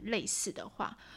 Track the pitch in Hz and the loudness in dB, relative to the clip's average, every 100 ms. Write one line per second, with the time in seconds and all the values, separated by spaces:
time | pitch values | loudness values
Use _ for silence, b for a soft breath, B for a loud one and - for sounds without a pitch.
0 | 214 226 175 - 202 - - - 202 - | 2 2 4 2 2 -2 -4 -2 -2 -2
1 | B | B